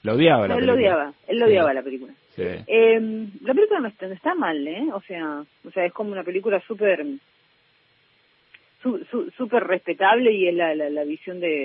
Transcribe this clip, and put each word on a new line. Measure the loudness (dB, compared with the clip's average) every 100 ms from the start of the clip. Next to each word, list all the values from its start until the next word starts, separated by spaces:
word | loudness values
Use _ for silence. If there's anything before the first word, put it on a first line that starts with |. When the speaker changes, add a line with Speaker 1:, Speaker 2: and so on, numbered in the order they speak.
Speaker 1:
la | -2
odiaba | 4 6 6 2
la |
Speaker 2:
No, | 2
él | 2
lo |
Speaker 1:
película. | 4 4
Speaker 2:
odiaba, | 2 -2 -8 -6
él | 2
lo | 4
Speaker 1:
Sí. |
Speaker 2:
odiaba | 6 4
la | 0
película. | -4 -10 -12 -20 _ -8
Speaker 1:
Sí. | -6 -6 0
Speaker 2:
Em, | 4 6 4 0 -6 -10 -12
la | -4
película | 2 2 2
no | -2
está, | -8 -12
no |
está | -6 -4
mal, | -2 -2 -2 -4
¿eh? | -4 -4
O | -6
sea, | -10 -10 -8 -8 -12 _
o | -12
sea, | -4 -4
es |
como | -4 -8
una | -6
película | -6 -4 -2 -2 -4
súper, | -2 0 0 -4 -10 _ _ _ _ _ _ _ _ _ _ _ _ _ -20 _ _
su-, | -6 -6 -8
su-, | -8 -8 -8
súper | -2 -2
respetable | 0 -4 -2 0 2 4 4
y | 2 2
es |
la, | 2 0
la, | -2 -4
la | -4
visión | -6 -8 -10 -6
de... | -4 -2